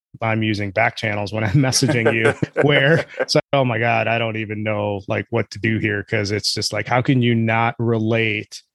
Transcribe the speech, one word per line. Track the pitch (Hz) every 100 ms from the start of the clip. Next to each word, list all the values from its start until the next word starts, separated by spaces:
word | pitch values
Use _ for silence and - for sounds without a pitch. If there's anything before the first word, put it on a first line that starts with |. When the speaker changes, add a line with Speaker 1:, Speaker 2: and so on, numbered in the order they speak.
| _ -
Speaker 1:
I'm | 113 110
using | 110 104 101
back | 95 117 -
channels | 113 104 101
when | 107 107
I'm |
<laughs> |
messaging | 147 131 - 135 127 117
you, | 117 113 131 - -
Speaker 2:
<laughs> |
Speaker 1:
where | 143 143 135 165 - -
it's | 131 151
like, | -
"Oh | 143
my | 127 110
God, | 117 113 110
I | 117
don't | 113 110
even | 104 107
know, | 107 104 104 101 98
like, | 107 104
what | 117 107
to | 101
do | 113 107
here." | 110 104
'Cause | 98 110 98
it's | 104 -
just | - -
like, | 104 -
how | 123
can | 127 127
you | 120 117
not | 113 113 117 -
relate | 117 113 110 113 113 104 104 - -